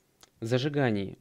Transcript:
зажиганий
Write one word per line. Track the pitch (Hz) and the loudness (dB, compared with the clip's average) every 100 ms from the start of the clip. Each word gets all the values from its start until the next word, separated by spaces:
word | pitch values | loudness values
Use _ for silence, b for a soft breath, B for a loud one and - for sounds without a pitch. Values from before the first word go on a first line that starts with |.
| _ _ - _ | _ _ -20 _
зажиганий | 113 123 147 143 127 101 95 - | -2 0 0 2 2 2 -2 -6